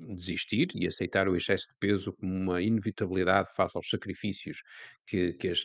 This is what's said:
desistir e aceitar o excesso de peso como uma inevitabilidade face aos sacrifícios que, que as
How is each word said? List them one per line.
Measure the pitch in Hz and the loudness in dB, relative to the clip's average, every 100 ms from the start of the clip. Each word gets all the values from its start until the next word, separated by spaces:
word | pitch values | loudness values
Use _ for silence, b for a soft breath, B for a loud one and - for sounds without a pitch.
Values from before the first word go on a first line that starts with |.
| - | -10
desistir | 92 87 87 - 104 175 | -8 -4 -6 -2 0 0
e | 101 87 | 0 -2
aceitar | - 90 98 95 | 0 0 2 4
o | |
excesso | 90 - 95 - | 2 2 0 -2
de | _ | _
peso | 101 101 95 | 2 2 0
como | - 95 | -6 -4
uma | 95 92 90 | -2 0 2
inevitabilidade | 101 113 104 - 87 92 90 98 95 | 2 2 0 -2 0 2 4 4 4
face | - 90 - | 2 0 0
aos | - | -4
sacrifícios | 107 101 92 107 95 - 76 B B B B - | -4 -4 -6 -6 -6 -10 -12 B B B B -4
que, | 101 90 | 0 0
que | 82 95 | 0 -2
as | 85 | -2